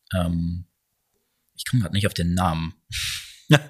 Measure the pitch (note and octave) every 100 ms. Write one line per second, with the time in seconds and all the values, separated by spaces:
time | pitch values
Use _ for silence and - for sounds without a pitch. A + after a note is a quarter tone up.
0 | _ F#2 F2 E2+ E2+ F2 F2+ _ _ _
1 | _ _ _ _ _ - - B2+ E2+ F#2+
2 | G2 - E2+ F2+ F#2 D#2+ D#2+ - _ -
3 | - - - - - D3 -